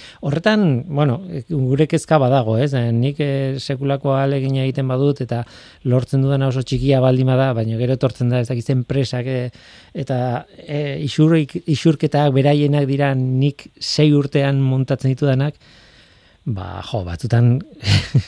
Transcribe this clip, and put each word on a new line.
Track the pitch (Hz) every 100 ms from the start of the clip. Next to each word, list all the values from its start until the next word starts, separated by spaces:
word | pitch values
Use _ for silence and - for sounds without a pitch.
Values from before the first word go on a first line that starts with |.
| - -
Horretan, | - 143 214 214 190 123 165
bueno, | 143 147 120 190 170 120
gure | 156 127 135 151
kezka | 160 - 156
badago, | 127 135 110 110
ez? | 143
E, | 135 117
nik, | 117 127 143
e, | 147 139 135 135
sekulako | - 135 139 139 143
ahalegina | 135 139 139 135 135
egiten | 135 131 131
badut | 127 143 139
eta | 123 120 117 - - -
lortzen | 139 127 120 139
dudana | 135 139 135
oso | 127
txikia | 127 127 135 135
baldin | 131 127 131
bada, | 127 135
baina | 117 110 113
gero | 123 131
etortzen | 135 - 123
da, | 123
ez | 117
dakiz, | 123 -
enpresak, | 131 120 131 127 123 123
e, | 131 123 - - - -
eta, | - 135 131 123 120 -
e, | - - 147 147 139
isurrik-, | 147 - 156 165 143 - -
isurketak | 147 160 156 156 143 147
beraienak | 135 139 147 147 147 139
dira | 139 143
nik | 135 127 127 139 - -
sei | - - - 151
urtean | 147 143 147 139 139
montatzen | 135 131 131 139 131
ditudanak, | 131 143 131 143 - - - - - _ _ _ _ -
ba, | 101 92 90
jo, | 92 113
batzutan | 87 85 110 117 120 127 - - 98 101
<laughs> | - -